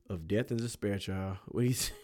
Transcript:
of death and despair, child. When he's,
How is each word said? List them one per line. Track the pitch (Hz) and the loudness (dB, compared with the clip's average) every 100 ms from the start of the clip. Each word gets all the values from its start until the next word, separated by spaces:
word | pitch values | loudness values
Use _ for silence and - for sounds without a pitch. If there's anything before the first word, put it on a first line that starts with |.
| - | -8
of | 92 80 | -6 0
death | 101 - | 2 2
and | 117 | 0
despair, | 117 - 104 101 | -2 -2 0 0
child. | - 95 95 95 - | -2 -2 -2 -4 -4
When | - 123 | 2 4
he's, | 131 - - | 4 0 -4